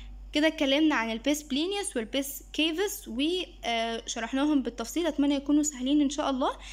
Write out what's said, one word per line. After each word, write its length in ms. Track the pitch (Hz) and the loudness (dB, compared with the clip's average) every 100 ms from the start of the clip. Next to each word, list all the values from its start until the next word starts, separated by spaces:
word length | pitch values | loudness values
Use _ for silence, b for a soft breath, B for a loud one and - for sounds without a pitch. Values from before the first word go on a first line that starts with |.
| B - - | B -14 -4
كده 140 | 302 311 | 2 2
اتكلمنا 480 | 311 277 277 311 | 2 2 4 4
عن 160 | 262 226 | 2 0
البيس 320 | 220 277 294 | -2 0 0
بلينيوس 540 | - 269 349 403 381 254 | -2 -2 0 -2 -2 -4
والبيس 460 | 214 269 269 - - | -2 -4 -4 -8 -8
كيفس 560 | - 320 320 403 - - | 0 0 0 -2 -4 -8
وشرحناهم 1500 | 226 302 359 - - 233 226 226 226 - 247 226 262 302 294 | -2 0 0 -4 -8 -4 -2 -2 -4 -6 -6 -2 0 2 2
بالتفصيل، 440 | 240 240 233 311 339 | 0 -6 -4 -2 0
اتمنى 280 | 302 285 | 2 2
يكونوا 280 | 285 277 294 | 2 4 2
سهلين 380 | 294 247 254 294 | 2 -2 2 4
ان 100 | 277 | 4
شاء 200 | 302 277 | 2 -2
الله. 280 | 254 320 523 B | 0 0 -2 B